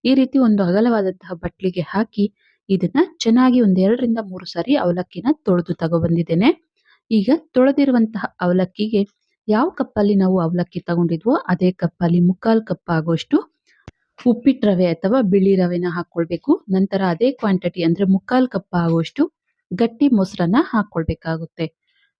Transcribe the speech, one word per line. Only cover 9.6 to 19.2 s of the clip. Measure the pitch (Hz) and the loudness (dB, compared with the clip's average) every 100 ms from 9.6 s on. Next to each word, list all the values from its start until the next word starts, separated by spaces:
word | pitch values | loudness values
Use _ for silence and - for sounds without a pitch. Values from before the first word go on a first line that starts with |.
| 320 | 0
ಕಪ್ಪಲ್ಲಿ | - - 220 202 202 | -2 -6 -2 0 2
ನಾವು | 185 185 | 2 0
ಅವಲಕ್ಕಿ | 165 175 175 180 | 0 -2 -4 -8
ತಗೊಂಡಿದ್ವೋ | - 175 170 165 220 302 - | -4 -2 -2 -2 -2 -2 -2
ಅದೇ | 180 185 | -2 0
ಕಪ್ಪಲ್ಲಿ | 185 170 - 170 175 | -2 -6 -4 0 2
ಮುಕ್ಕಾಲ್ | 175 185 226 226 220 | 2 0 0 0 -2
ಕಪ್ | 175 - | -8 -4
ಆಗುವಷ್ಟು | 160 160 165 - 311 - _ _ _ - - _ - | -4 -2 -4 -2 -2 -2 _ _ _ -20 -20 _ -4
ಉಪ್ಪಿಟ್ಟು | 247 233 269 262 208 | -2 0 0 0 0
ರವೆ | 185 180 | 2 0
ಅಥವಾ | 165 190 262 | 0 0 0
ಬಿಳಿ | 208 196 190 190 | 2 2 2 2
ರವೆನ | 175 175 180 | 0 -2 -4
ಹಾಕೊಳ್ಬೇಕು. | 170 170 170 170 175 - 339 - | -6 -6 -6 -4 -4 -2 -2 0
ನಂತರ | 190 196 190 190 | -2 0 -2 -2
ಅದೇ | 165 254 | 0 -2
ಕ್ವಾಂಟಿಟಿ | - 214 185 175 180 | 0 -2 -2 -2 -2
ಅಂದ್ರೆ | 165 170 196 | -2 0 0
ಮುಕ್ಕಾಲ್ | 190 - 254 254 | 0 0 0 0
ಕಪ್ | 196 - 175 | -4 -6 -2
ಆಗುವಷ್ಟು | 170 165 165 - | 0 -2 -2 -4